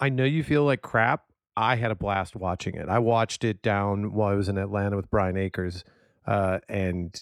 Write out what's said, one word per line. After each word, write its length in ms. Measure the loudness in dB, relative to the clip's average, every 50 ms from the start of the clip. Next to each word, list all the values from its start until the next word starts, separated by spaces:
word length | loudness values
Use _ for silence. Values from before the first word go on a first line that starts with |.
"I 80 | -2 0
know 160 | 2 2 2
you 180 | 2 2 0
feel 220 | 0 2 2 2 4
like 160 | 2 2 0
crap. 440 | -2 0 2 2 4 2 2 0 _ _ _ _ _ _ -2
I 220 | 0 2 2 2
had 140 | 2 0 -2
a 40 | -2
blast 400 | -2 -2 -2 0 0 -2 -4 -6
watching 420 | -6 -4 -4 -4 -4 -4 -6 -6
it." 120 | -6 -4 0
I 100 | 0 2
watched 460 | 4 4 4 2 2 0 -2 -2 -2
it 160 | -2 -2 0
down 540 | 0 0 0 2 0 0 0 -2 -2 -2 0
while 180 | 0 2 2
I 20 | 2
was 140 | 2 0 0
in 80 | -2
Atlanta 400 | -2 -2 -2 -2 -2 0 0 0
with 140 | -2 -2 0
Brian 260 | 0 2 2 2 0
Akers, 480 | 0 -2 -2 -2 -4 -6 -6 -6 -10 -14 _ _ _ _ _ _ _ -4
uh, 340 | -2 0 0 2 0 0 -2 -4
and 480 | -4 -4 -2 0 0 -2 -2 -4 -8 -10 -14